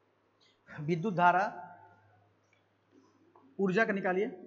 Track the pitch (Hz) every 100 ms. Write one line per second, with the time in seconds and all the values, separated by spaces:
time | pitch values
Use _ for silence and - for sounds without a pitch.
0 | _ _ _ _ _ _ - - 151 170
1 | 208 175 175 175 208 - - - - -
2 | _ _ _ _ _ _ _ _ _ -
3 | _ _ _ - - - 190 185 226 196
4 | 190 180 220 -